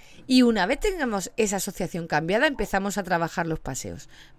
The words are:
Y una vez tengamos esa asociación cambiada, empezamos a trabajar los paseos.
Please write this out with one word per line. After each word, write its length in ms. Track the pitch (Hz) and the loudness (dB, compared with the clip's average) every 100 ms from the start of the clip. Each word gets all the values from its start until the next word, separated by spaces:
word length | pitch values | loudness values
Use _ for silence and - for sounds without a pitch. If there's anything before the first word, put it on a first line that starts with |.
| - - - | -20 -14 2
Y 140 | 254 | 6
una 240 | 240 220 185 | 6 6 2
vez 140 | 285 | 0
tengamos 520 | 427 370 254 202 170 - | 0 0 -2 -2 -4 -2
esa 200 | 214 196 | 0 0
asociación 500 | 202 - 180 160 170 | -4 -6 -6 -6 -2
cambiada, 400 | 151 165 208 302 | -2 0 2 2
empezamos 500 | 254 208 196 196 208 | 0 -2 -2 -2 -4
a 60 | |
trabajar 440 | 180 180 165 - 165 | -2 0 0 -2 -4
los 120 | 160 | -4
paseos. 500 | - 131 98 85 - - - | -6 -8 -8 -12 -14 -20 -20